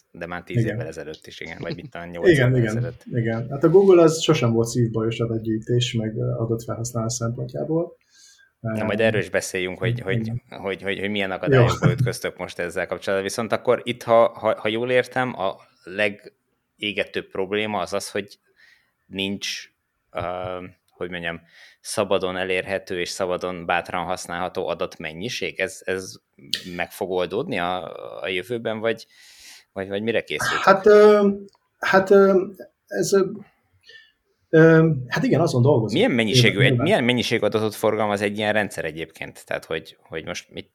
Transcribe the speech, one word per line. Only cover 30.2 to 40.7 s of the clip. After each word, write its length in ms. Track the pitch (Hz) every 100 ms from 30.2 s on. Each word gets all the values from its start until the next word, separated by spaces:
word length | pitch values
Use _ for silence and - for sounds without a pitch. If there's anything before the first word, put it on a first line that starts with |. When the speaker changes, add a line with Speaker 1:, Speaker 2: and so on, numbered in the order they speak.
Speaker 1:
készültek? 400 | - 76 - -
Speaker 2:
Hát, 220 | - 196 214
ö, 440 | 208 208 208 202 202 - _ _ _
hát, 300 | - 196 196
ö, 360 | 196 196 190 190 - - _ -
ez, 260 | 202 175
ö, 120 | 196 185 220 - _ _ _ _ - _ _ _ _ _
ö, 400 | 160 165 160 160 139 127
hát 160 | 165
igen, 180 | 254 147
azon 200 | 165 127
dolgozunk. 300 | 123 139 107
Speaker 1:
Milyen 200 | 127 240
mennyiségű, 360 | 127 110 127 110
Speaker 2:
Nyilván, 160 | 95
Speaker 1:
egy, 60 | 92
Speaker 2:
nyilván. 160 | 120 147
Speaker 1:
milyen 180 | 202
mennyiségű 420 | 120 123 - 117 104
adatot 300 | 107 107 104
forgalmaz 460 | 110 107 107 101
egy 160 | 104 104
ilyen 160 | 107
rendszer 320 | 104 98 - 80
egyébként? 600 | 78 80 - 73 - -
Tehát, 200 | 73 -
hogy, 320 | 82 - -
hogy 240 | _ 82 85
most 240 | 87 -
mit 200 | 80 -